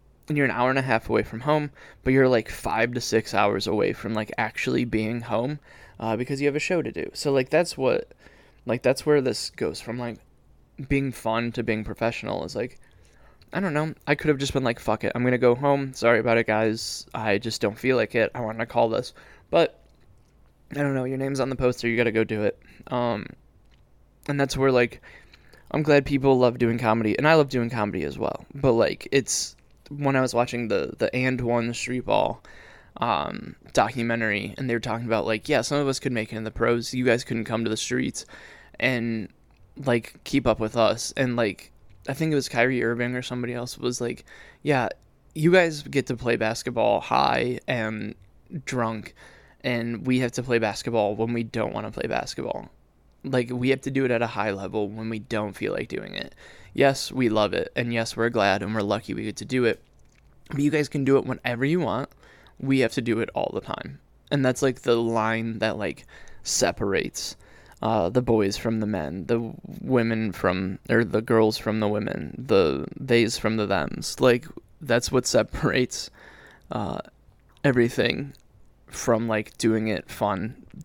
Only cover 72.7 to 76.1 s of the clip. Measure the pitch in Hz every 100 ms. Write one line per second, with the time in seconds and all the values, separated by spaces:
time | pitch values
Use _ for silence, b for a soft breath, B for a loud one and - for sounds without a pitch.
72.7 | 67 - - 131 117 110 - 110 110 101
73.7 | 95 71 - - - 127 120 - - _
74.7 | - 139 120 - 127 - 120 113 - 165
75.7 | 127 127 - -